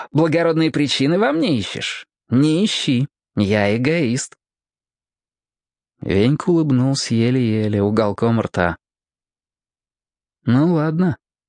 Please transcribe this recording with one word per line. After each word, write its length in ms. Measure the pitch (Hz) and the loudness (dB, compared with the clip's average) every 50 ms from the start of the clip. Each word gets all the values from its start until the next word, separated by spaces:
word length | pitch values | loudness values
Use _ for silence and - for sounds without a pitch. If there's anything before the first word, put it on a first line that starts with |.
| - - | -10 -4
благородные 580 | - 147 165 160 156 170 165 165 160 160 160 156 | 0 0 2 2 2 0 0 0 0 0 -2 0
причины 480 | 123 151 147 127 - - 135 143 170 | -2 -2 -2 -2 -2 -2 0 0 0
во 160 | 190 220 269 294 | 0 0 -2 -2
мне 240 | 330 302 208 147 | -2 -2 -2 -2
ищешь? 480 | 110 95 - - - - - - - - _ _ _ _ _ | -2 -4 -6 -10 -10 -10 -10 -10 -12 -16 _ _ _ _ _
Не 340 | 113 127 147 156 156 170 214 | 0 2 2 2 2 0 0
ищи, 440 | 220 - - - - 131 120 139 - _ _ _ _ _ | -2 -2 -4 -2 -2 0 0 -2 -4 _ _ _ _ _
я 400 | 98 104 95 107 107 101 101 107 | -2 0 0 2 2 2 0 0
эгоист». 640 | 117 127 147 160 175 147 113 120 135 - - - _ _ _ _ _ _ _ _ _ _ _ _ _ _ _ _ _ _ _ _ _ _ _ _ _ _ _ _ _ _ _ _ _ | 0 0 0 0 0 -2 -2 -4 -4 -6 -10 -16 _ _ _ _ _ _ _ _ _ _ _ _ _ _ _ _ _ _ _ _ _ _ _ _ _ _ _ _ _ _ _ _ _
Венька 500 | - - 90 98 107 127 151 151 - 185 | -6 -2 0 2 2 2 0 0 0 0
улыбнулся 640 | 175 165 160 147 131 123 127 135 135 131 - - 120 | 0 2 2 2 2 2 2 0 0 -2 -2 -2 0
еле-еле, 680 | 113 113 120 131 131 123 110 107 110 107 107 104 101 | 0 2 2 0 0 0 0 0 0 0 0 0 0
уголком 580 | 101 104 110 110 110 104 101 - 113 117 113 113 | 0 2 2 0 0 0 0 0 0 0 2 0
рта. 360 | 104 - - 101 87 85 82 - _ _ _ _ _ _ _ _ _ _ _ _ _ _ _ _ _ _ _ _ _ _ _ _ _ _ _ _ _ _ _ _ _ | -2 -2 0 0 0 0 -2 -6 _ _ _ _ _ _ _ _ _ _ _ _ _ _ _ _ _ _ _ _ _ _ _ _ _ _ _ _ _ _ _ _ _
«Ну 280 | 123 117 131 151 175 175 | 2 2 4 4 2 2
ладно, 440 | 156 151 160 156 170 185 175 139 - _ _ _ _ _ | 0 0 0 0 0 0 0 -2 -4 _ _ _ _ _